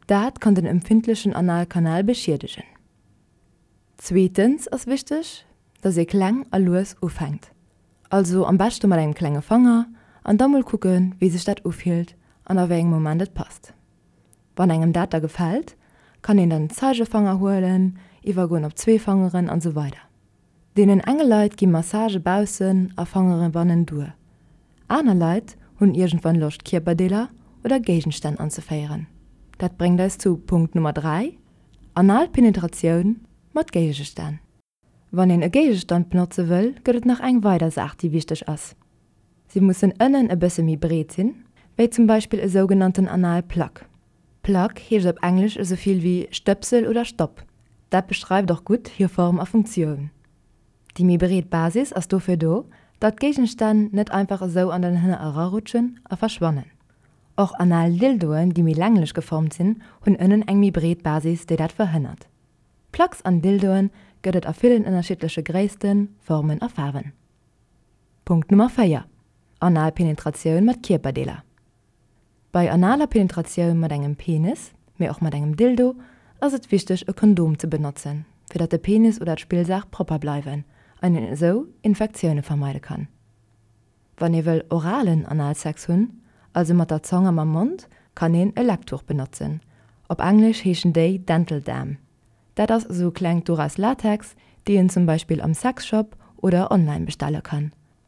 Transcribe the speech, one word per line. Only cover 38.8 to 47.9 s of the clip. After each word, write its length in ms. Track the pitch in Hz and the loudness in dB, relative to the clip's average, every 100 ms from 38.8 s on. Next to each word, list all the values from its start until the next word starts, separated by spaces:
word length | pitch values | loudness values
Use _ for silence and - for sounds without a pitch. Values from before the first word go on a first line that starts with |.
| _ _ _ _ _ _ _ | _ _ _ _ _ _ _
Sie 140 | 196 | 2
müssen 300 | 190 180 190 | 2 4 0
innen 380 | - 254 277 240 | 2 2 2 2
ein 100 | 175 | 2
bisschen 260 | 175 175 160 | 0 0 -2
mehr 120 | 156 | -2
breit 360 | 165 160 156 | -2 -2 -4
sein, 320 | - 214 320 - _ _ - | -4 -4 -4 -16 _ _ 0
wie 120 | 233 | 0
zum 180 | 233 220 | 4 4
Beispiel 340 | 220 214 214 | 4 0 -4
einen 80 | 196 | 0
sogenannten 580 | 190 190 196 185 185 185 | 2 4 4 2 2 0
Analplug. 800 | 180 175 175 175 175 151 - - _ _ _ _ _ | 0 0 0 -2 -4 -6 -8 -20 _ _ _ _ _
Plug 300 | - 190 196 - - | -2 0 0 -4 -2
heißt 160 | 214 180 | 0 2
auf 80 | 170 | 0
Englisch 360 | 175 185 208 208 | 0 2 2 -2
so 140 | 180 180 | -4 -2
viel 280 | 196 185 | 0 0
wie 240 | 170 180 - | 0 -2 -4
Stöpsel 560 | - - 196 - 240 220 | -4 0 0 0 0 2
oder 180 | 226 233 | -2 -4
Stopp. 380 | - 156 - - _ _ _ | -4 -6 -6 -20 _ _ _
Das 160 | _ | _